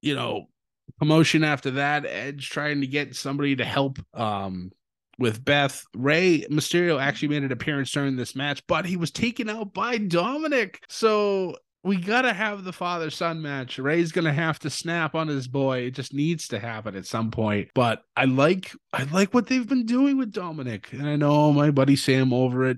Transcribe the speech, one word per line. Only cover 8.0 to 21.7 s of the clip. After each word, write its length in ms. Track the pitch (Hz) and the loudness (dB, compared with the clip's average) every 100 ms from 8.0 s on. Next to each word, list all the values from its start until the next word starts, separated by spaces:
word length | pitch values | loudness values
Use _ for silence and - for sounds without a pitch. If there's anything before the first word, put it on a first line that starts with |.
| 139 127 | -2 -2
this 200 | 120 135 | -6 -6
match, 260 | 143 139 - | -6 -6 -2
but 200 | 165 180 | -2 -2
he 100 | 180 | -4
was 140 | 165 | -4
taken 400 | - 233 240 220 | -2 -4 -2 -6
out 240 | 220 202 | -6 -8
by 240 | 185 220 240 | -4 -2 -2
Dominic. 840 | 208 170 185 285 311 277 202 - - | 0 0 0 -2 0 0 -2 -6 -16
So 680 | - 220 214 208 196 185 - _ _ | 0 2 4 2 0 -2 -8 _ _
we 140 | 180 196 | -2 -2
gotta 360 | 175 240 254 | 0 2 2
have 320 | 185 214 202 | 0 -4 -6
the 80 | 185 | -10
father-son 720 | 170 175 175 156 - 170 165 | -6 -4 -2 -4 -2 -4 -2
match. 360 | 151 139 123 - | -6 -6 -8 -4
Rey's 340 | 135 165 170 | 0 2 2
gonna 200 | 175 165 | 2 2
have 260 | 143 165 151 | 2 0 -2
to 100 | 147 | -4
snap 440 | - 170 170 160 | -6 -4 -2 -2
on 140 | 160 156 | -2 -2
his 200 | 143 127 | -4 -4
boy. 320 | 135 135 127 | -2 0 0
It 100 | 123 | -4
just 220 | 127 131 | -8 -8
needs 340 | 139 151 165 - | -2 0 -2 -4
to 100 | 107 | -6
happen 380 | 113 110 110 98 | -6 -8 -8 -10
at 100 | - | -6
some 240 | 113 113 | -4 -2
point. 380 | 117 107 104 95 | 0 0 0 -2
But 280 | - 120 110 _ - | 2 2 0 _ 0
I 80 | |
like, 480 | 135 131 147 190 - - _ | 2 4 4 2 -4 -20 _
I 120 | - | -6
like 300 | 135 175 196 | -2 2 4
what 120 | 247 - | 2 2
they've 200 | 262 226 | -2 0
been 180 | 269 226 | -2 0
doing 320 | 247 277 269 | 2 2 2
with 140 | 247 | -2
Dominic. 600 | 202 180 156 127 107 - | -6 -8 -6 -6 -8 -10
And 140 | 127 147 | -6 -2
I 100 | 147 | 2
know 360 | 147 147 151 | 4 6 6
my 180 | 143 147 | 6 6